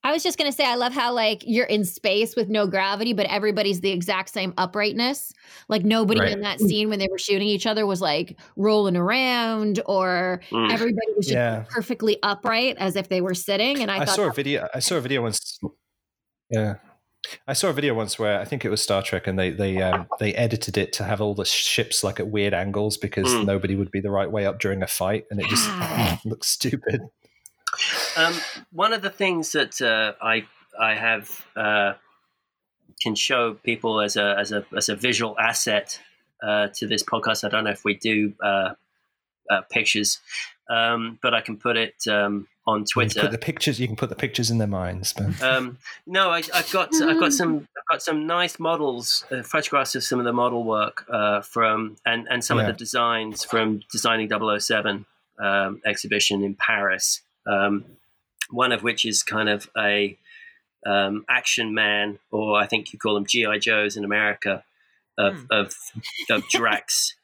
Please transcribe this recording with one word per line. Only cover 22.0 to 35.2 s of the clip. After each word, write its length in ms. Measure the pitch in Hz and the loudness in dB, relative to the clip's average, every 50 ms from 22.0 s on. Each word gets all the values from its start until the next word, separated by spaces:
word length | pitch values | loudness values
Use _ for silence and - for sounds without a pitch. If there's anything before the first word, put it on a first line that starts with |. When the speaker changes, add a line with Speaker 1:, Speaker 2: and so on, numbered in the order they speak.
| - | -2
Speaker 2:
like, 160 | 95 92 - | -2 -2 -4
at 80 | 98 110 | -6 -2
weird 240 | 107 104 101 101 98 | 0 0 0 2 0
angles 420 | 85 95 101 95 104 104 107 107 | 0 -2 -2 -2 0 0 -2 -2
because 320 | - - 101 - 104 95 | -4 -6 -4 -2 0 0
Speaker 3:
Mm. 180 | - 123 113 104 | 2 2 2 2
Speaker 2:
nobody 300 | 98 98 95 95 95 98 | 2 2 0 0 0 0
would 160 | 98 98 92 | 0 -2 -2
be 80 | - 98 | -2 -4
the 120 | 98 101 | -2 0
right 200 | 101 98 98 - | 0 0 0 0
way 140 | 104 107 101 | -2 0 0
up 140 | 98 - 98 | 0 -2 0
during 200 | - 98 98 95 | -2 -2 0 0
a 60 | 92 | -2
fight, 380 | - - - 92 95 104 - - - | -2 -2 -2 0 0 0 -2 -4 -6
and 120 | 104 101 | -6 -4
it 60 | - | -2
just 200 | 107 113 - 220 | 0 0 0 0
Speaker 1:
Yeah. 500 | 214 190 180 180 160 - - 110 87 85 - | 0 -2 -4 -4 -2 0 2 2 2 0 -2
Speaker 2:
<laughs> 40 | - | -4
looks 220 | 110 107 - - | -6 -6 -4 -2
stupid. 540 | - - - - 123 - - - 104 92 120 - - _ _ _ _ _ _ _ - _ _ _ - - - - - - - - - - | -2 -2 0 0 -2 -2 -2 0 -2 -2 -2 -4 -8 _ _ _ _ _ _ _ -20 _ _ _ -6 -2 -2 -2 -2 0 -2 -4 -2 2
Speaker 3:
Um, 160 | 165 160 170 175 165 - - - - - _ | 4 4 4 2 -2 -6 -8 -10 -14 -16 _
one 220 | 175 165 190 - - | -2 0 2 2 2
of 100 | 202 190 | 0 -2
the 80 | 196 | -6
things 400 | - - 202 190 180 165 156 - | -2 0 0 2 2 0 -2 0
that, 280 | - 151 135 - - - | 0 0 0 0 -2 0
uh, 340 | 131 117 113 110 110 107 - - | 2 2 2 2 2 0 -2 -2
I, 260 | 107 110 113 113 104 - _ _ _ _ - - | 0 2 2 2 0 -6 _ _ _ _ -2 0
I 160 | 110 110 107 | 2 2 2
have, 500 | 107 113 117 113 107 101 - - - - - _ | 2 2 0 0 0 -2 -12 -16 -18 -18 -12 _
uh, 380 | 110 107 104 107 104 101 98 98 - _ _ _ _ _ _ _ _ _ _ _ _ _ _ _ _ _ _ - - | -2 0 2 4 4 2 2 -2 -6 _ _ _ _ _ _ _ _ _ _ _ _ _ _ _ _ _ _ -20 -6
can 140 | - 117 104 | -4 -4 -2
show 400 | - - - 143 120 117 113 107 | 0 0 0 2 2 2 0 -2
people 480 | - - 120 117 113 - 113 110 107 | -4 -4 -4 -4 -2 -2 0 0 2
as 140 | 107 104 - | 0 2 2
a, 180 | 104 101 101 98 101 | 2 2 2 2 0
as 120 | 104 101 | -2 -2
a, 140 | 107 101 - - - | -4 -4 -6 -4 -4
as 140 | 104 - - | -4 -2 -2
a 60 | 104 | -2
visual 420 | 101 120 127 113 101 | 0 0 0 2 0